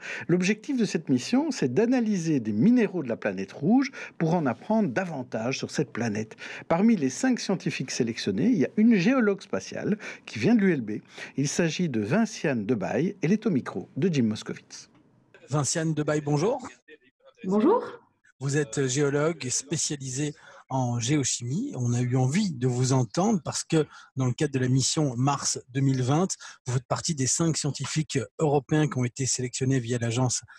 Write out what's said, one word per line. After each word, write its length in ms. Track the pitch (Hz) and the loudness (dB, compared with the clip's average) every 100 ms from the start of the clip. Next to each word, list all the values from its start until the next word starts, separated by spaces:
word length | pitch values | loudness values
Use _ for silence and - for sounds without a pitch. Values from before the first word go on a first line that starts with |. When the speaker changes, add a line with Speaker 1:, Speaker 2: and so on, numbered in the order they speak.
| - - - | -12 -8 0
Speaker 1:
L'objectif 500 | 180 180 214 - 262 | 2 2 -2 -2 0
de 80 | 214 | 0
cette 240 | 180 156 | 0 0
mission, 400 | 127 - 254 320 | 0 2 0 0
c'est 240 | - 135 | 0 0
d'analyser 640 | 127 233 262 220 196 165 147 | 2 2 2 2 0 0 0
des 140 | 110 | 0
minéraux 480 | 104 175 247 202 180 | 2 4 6 4 0
de 80 | 131 | -4
la 80 | 110 | -4
planète 360 | 110 95 95 | -4 -4 -6
rouge 380 | - 151 247 262 - - - | -4 2 4 2 -4 -14 -4
pour 160 | 160 | 0
en 120 | 175 139 | 2 0
apprendre 440 | 113 - 220 190 | -2 0 0 0
davantage 680 | 113 185 147 127 113 120 135 | 0 -4 -6 -6 -4 -4 -4
sur 140 | - | -4
cette 200 | - 147 | -4 -4
planète. 440 | - 117 104 110 - - - - | -2 -4 -4 -6 -10 -16 -10 -2
Parmi 280 | 170 226 214 | 2 4 4
les 140 | 135 | 2
cinq 300 | - 135 120 | 0 0 0
scientifiques 520 | - 190 170 - 131 | -2 -2 -2 -4 -4
sélectionnés, 580 | - 117 113 - 95 226 | -2 -2 -4 -2 0 2
il 80 | 214 | 2
y 80 | 123 | 2
a 40 | - | 4
une 180 | 220 214 | 6 6
géologue 460 | 175 269 208 196 | 4 4 2 0
spatiale 560 | - 190 - - - 214 - - - | -4 -8 -6 -6 -2 -4 -6 -16 -12
qui 140 | 117 | -2
vient 160 | 139 233 | 4 4
de 40 | |
l'U 140 | 196 | 4
L 80 | 156 | 2
B. 100 | 110 107 - - - - | 0 -6 -10 -18 -10 -2
Il 100 | 143 | -2
s'agit 400 | - 170 156 175 | 0 0 0 -2
de 140 | 110 | 0
Vinciane 640 | 104 185 220 - 160 123 101 | 0 2 0 0 -2 0 0
Debaille. 500 | 120 104 104 180 - | -2 0 0 -2 0
Elle 100 | 147 | 0
est 140 | 214 226 | 2 2
au 40 | |
micro 380 | 143 - 98 - - | 0 -2 -8 -8 -2
de 160 | 185 | 0
Jim 120 | 147 | 2
Moskowitz. 640 | 110 110 - - - - - _ _ _ _ - - | 2 0 -6 -12 -14 -20 -20 _ _ _ _ -20 -4
Speaker 2:
Vinciane 440 | 147 135 170 160 | -2 0 0 0
Debaille, 280 | 151 151 151 | 0 0 0
bonjour. 460 | 147 147 190 262 247 - - - _ _ _ - 190 | 2 2 2 -2 -6 -18 -20 -20 _ _ _ -12 -2
Speaker 3:
Bonjour. 360 | 208 262 453 - - _ _ _ - | 2 4 4 0 -12 _ _ _ -8
Speaker 2:
Vous 180 | 139 143 | -2 0
êtes 300 | 147 147 135 | 0 0 0
géologue 600 | 131 143 143 156 165 131 | 2 0 2 0 -2 -4
spécialisée 840 | - - 170 - 147 131 127 147 - - - - | -6 -4 -4 -4 -4 -6 -4 -4 -6 -16 -20 -6
en 280 | 135 123 120 | -2 -2 -2
géochimie. 760 | 113 151 123 - 120 156 277 131 | 0 0 0 -4 -4 -4 -4 -4
On 180 | 120 | 0
a 80 | 120 | 0
eu 140 | 123 131 | 2 2
envie 360 | 127 165 208 | 2 2 0
de 160 | 127 127 | 0 -2
vous 260 | 123 127 | 0 2
entendre 480 | 135 123 - 208 202 | 2 0 0 2 0
parce 200 | - - | -2 -8
que 240 | - 160 143 - - - | 0 0 0 -4 -12 -2
dans 120 | 127 | -2
le 60 | |
cadre 200 | 120 151 | 0 -2
de 60 | 135 | 0
la 80 | 127 | 2
mission 480 | 131 127 - 147 120 | 2 2 0 0 0
Mars 420 | 135 139 - 120 - | 0 0 -2 -6 -6
deux 120 | 131 | -2
mille 220 | 135 131 | 0 2
vingt, 240 | 127 151 185 - - - - | 2 2 2 -2 -14 -14 -4
vous 60 | |
faites 120 | 127 - | -4 -2
partie 280 | 135 - 151 | -4 -4 -2
des 100 | 127 | 0
cinq 320 | - 165 151 | 2 0 0
scientifiques 600 | 147 - 135 156 156 135 110 - | -2 -4 -4 -4 -2 -4 -4 -2
européens 500 | 151 143 - 156 151 | 2 2 2 0 2
qui 100 | 127 | 0
ont 60 | 123 | -2
été 200 | - 131 | -2 -2
sélectionnés 540 | - 127 - 131 135 | -2 -4 -2 0 0
via 180 | 117 123 | 0 -2
l'Agence 440 | 117 117 131 - - | -2 0 0 -2 -8